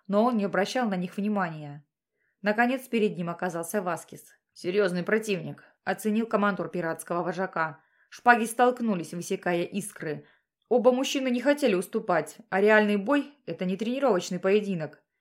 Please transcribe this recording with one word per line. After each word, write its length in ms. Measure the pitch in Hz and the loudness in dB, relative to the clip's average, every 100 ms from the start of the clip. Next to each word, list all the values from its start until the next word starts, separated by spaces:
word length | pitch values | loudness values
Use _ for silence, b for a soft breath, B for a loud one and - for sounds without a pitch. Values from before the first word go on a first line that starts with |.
| - | -2
но 160 | 202 | 2
он 140 | 240 226 | 4 2
не 80 | |
обращал 440 | 196 180 202 254 233 | 0 0 0 0 0
на 60 | |
них 220 | 180 180 - | -2 -4 -4
внимания. 680 | 208 202 170 156 147 143 _ _ _ _ _ _ | -2 -2 -2 -6 -12 -14 _ _ _ _ _ _
Наконец 460 | 202 214 240 262 - | -2 2 2 0 -2
перед 280 | 233 208 165 | 2 2 0
ним 120 | 170 | -6
оказался 540 | 170 180 165 170 214 | -4 -4 -4 -4 -2
Васкис. 500 | 180 160 - 151 - _ _ | -2 -6 -8 -20 -20 _ _
"Серьезный 480 | - 175 196 190 180 | -10 -2 2 2 2
противник", 640 | 170 214 220 180 139 143 - _ | 0 0 0 -4 -4 -14 -18 _
оценил 440 | - 190 220 214 226 | -6 -4 0 0 0
командор 420 | 208 202 185 165 | 0 0 -2 -6
пиратского 560 | 175 165 160 - 175 | -4 -6 -6 -6 -4
вожака. 560 | 165 175 185 170 160 147 b b b | -4 -4 -4 -2 -4 -6 b b b
Шпаги 340 | - 240 233 | 0 4 4
столкнулись, 680 | 220 - 247 247 233 180 156 | 2 2 2 2 -2 -2 -4
высекая 520 | 175 - 190 175 175 | -10 -6 -4 -2 -2
искры. 600 | 175 196 - - 156 147 b b b _ - | -2 -6 -8 -10 -8 -8 b b b _ 0
Оба 240 | 240 233 | 4 4
мужчины 380 | 247 269 277 262 | 2 0 -2 -2
не 100 | 247 | 0
хотели 340 | 254 294 262 | 0 2 2
уступать, 640 | 180 190 220 - 165 156 - - | 2 -2 -6 0 -2 -2 -12 -4
а 120 | 185 | 2
реальный 360 | 208 214 208 208 | 6 6 4 0
бой — 380 | 196 285 277 _ - | 2 0 0 _ -12
это 180 | 165 | -6
не 120 | 185 190 | -4 -2
тренировочный 640 | 202 262 277 180 - 180 | -2 0 2 2 0 -2
поединок. 640 | 190 214 202 175 147 - _ _ | 2 2 2 -6 -6 -12 _ _